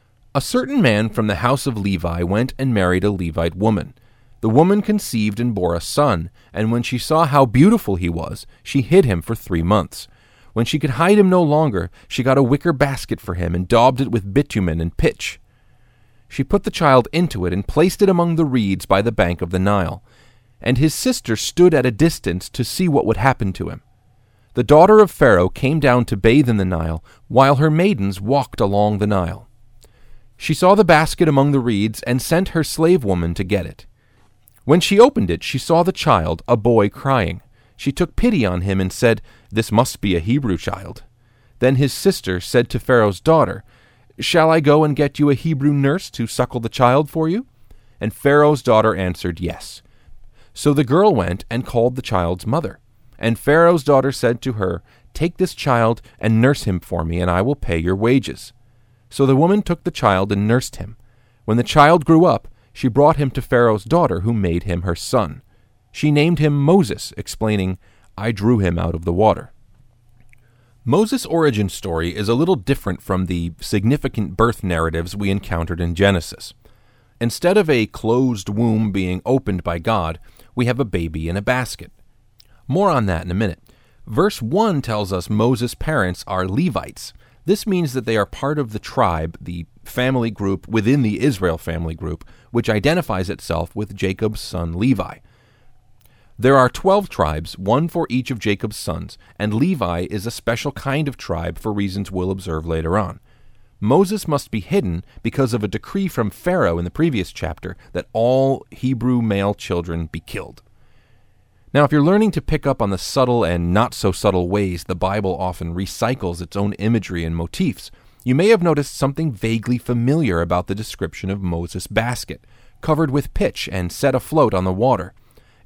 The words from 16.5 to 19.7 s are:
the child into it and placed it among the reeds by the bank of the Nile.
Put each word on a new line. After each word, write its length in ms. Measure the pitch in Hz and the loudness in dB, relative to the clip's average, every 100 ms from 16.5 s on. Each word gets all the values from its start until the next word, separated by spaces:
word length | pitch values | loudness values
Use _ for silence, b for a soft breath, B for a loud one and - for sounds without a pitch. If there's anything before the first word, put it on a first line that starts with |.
| 202 | -2
the 60 | 202 | -2
child 380 | - 151 131 117 | 0 4 6 4
into 320 | 160 175 104 87 | 0 -2 -2 -4
it 80 | |
and 120 | 90 - | -4 -2
placed 360 | - 175 - | 0 2 2
it 80 | 196 | 2
among 260 | 175 170 165 | 4 2 0
the 80 | |
reeds 400 | 156 127 101 92 | 0 2 0 -2
by 160 | - 98 | 0 0
the 100 | 110 | 2
bank 300 | 110 90 87 | 0 0 0
of 80 | 87 | -2
the 100 | 92 | 0
Nile. 440 | 95 | 2